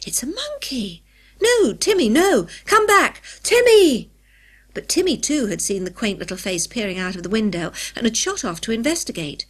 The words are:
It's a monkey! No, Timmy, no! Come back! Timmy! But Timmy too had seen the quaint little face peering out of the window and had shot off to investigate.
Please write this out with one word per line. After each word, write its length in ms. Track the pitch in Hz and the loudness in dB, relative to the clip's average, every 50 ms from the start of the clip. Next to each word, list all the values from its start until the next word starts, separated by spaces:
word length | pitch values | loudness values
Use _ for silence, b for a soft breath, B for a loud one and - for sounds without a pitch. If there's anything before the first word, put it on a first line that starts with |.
| - | -12
It's 160 | - - - | -6 -6 -6
a 40 | - | -6
monkey! 760 | 247 339 466 554 587 587 571 - - 277 254 220 196 170 165 _ b b b b b b b | -6 -8 -8 -8 -10 -10 -10 -10 -8 -6 -6 -6 -6 -8 -14 _ b b b b b b b
No, 320 | - 453 494 480 403 247 | 2 2 4 4 4 2
Timmy, 360 | 190 - - - 427 381 330 220 | 2 0 0 0 2 2 4 4
no! 380 | 214 277 349 392 381 247 170 170 B B B | 4 4 4 4 4 2 0 0 B B B
Come 220 | - - 427 427 | 2 2 4 4
back! 360 | 415 415 392 226 - - - B B B B | 6 4 4 4 4 -2 -6 B B B B
Timmy! 680 | B - - 480 494 494 453 427 392 330 269 208 165 - _ _ b b b b b b b b b b b | B 2 4 4 6 8 8 8 8 6 4 2 -4 -8 _ _ b b b b b b b b b b b
But 140 | - - - | -14 -6 -4
Timmy 280 | - - 370 370 339 | 0 0 2 0 0
too 300 | - - - 294 302 262 | -2 -2 -2 -2 -2 -2
had 140 | 202 170 165 | -2 -4 -4
seen 240 | - - 208 196 185 | -4 -4 -4 -4 -4
the 60 | 185 | -8
quaint 280 | 180 - - 214 196 170 | -8 -4 -4 -4 -4 -4
little 180 | - 175 190 | -8 -10 -10
face 300 | 185 - 208 190 175 - | -10 -6 -6 -4 -4 -4
peering 320 | - - 240 220 202 185 185 | -6 -6 -6 -6 -4 -4 -4
out 180 | 185 180 190 | -6 -6 -6
of 60 | 185 | -8
the 60 | 175 180 | -8 -2
window 440 | 190 220 220 208 180 170 170 - - B B B B | -2 0 0 0 -2 -2 -6 -6 -8 B B B B
and 80 | - - | -2 -2
had 100 | 233 233 | -2 0
shot 280 | - - 359 392 392 - | 0 -2 -2 -4 -4 -4
off 160 | 240 170 165 | -6 -8 -8
to 100 | - - | -6 -4
investigate. 720 | 226 226 233 294 320 330 - - - - 165 147 139 - - _ | -4 -2 0 -2 -2 -2 -4 -8 -8 -8 -8 -8 -8 -10 -14 _